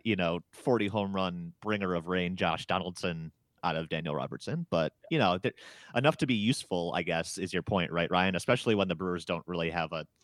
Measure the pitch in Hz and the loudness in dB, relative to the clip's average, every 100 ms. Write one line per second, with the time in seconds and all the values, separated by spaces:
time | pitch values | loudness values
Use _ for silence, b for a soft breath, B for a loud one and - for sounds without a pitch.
0 | 113 101 85 87 - - - 120 104 104 | 0 0 2 0 -6 -6 2 2 2 0
1 | 98 98 95 87 85 - 104 107 98 87 | -2 0 -2 -2 -10 -8 -2 0 2 0
2 | 82 92 87 92 92 82 - 92 90 90 | 0 0 0 0 0 0 0 -2 -2 -6
3 | 92 82 80 - _ _ 87 80 80 80 | -4 -4 -8 -12 _ _ -2 -2 -2 -4
4 | 80 73 67 67 - 151 170 82 78 _ | -2 -2 -4 -8 -6 -6 -2 0 0 _
5 | - 160 104 90 113 - B B B 120 | -4 2 4 4 0 -4 B B B 2
6 | 139 151 143 117 104 131 - 90 85 87 | 2 2 2 2 2 0 0 -2 0 0
7 | 87 82 82 - 90 92 - 98 85 85 | 0 0 -2 -4 -4 -2 0 0 0 0
8 | 85 90 92 90 - 120 - 107 95 85 | 2 4 2 2 2 0 4 4 4 0
9 | 92 87 - 85 82 87 82 85 80 80 | -2 -4 -4 -6 -4 -2 -2 -2 -2 -4
10 | 76 _ | -8 _